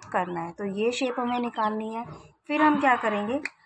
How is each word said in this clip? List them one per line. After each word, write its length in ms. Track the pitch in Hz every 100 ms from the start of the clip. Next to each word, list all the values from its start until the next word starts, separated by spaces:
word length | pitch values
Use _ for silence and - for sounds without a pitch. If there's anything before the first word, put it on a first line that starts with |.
| -
करना 280 | 202 180 175
है। 120 | 170
तो 120 | 170
ये 280 | 202 196 226
shape 220 | 247 254 247
हमें 200 | 240 247
निकालनी 540 | 240 233 214 214 220
है। 100 | 226 240 - - _ -
फिर 160 | 294
हम 180 | 311 294
क्या 160 | 277 240
करेंगे, 420 | 220 208 208 277 - -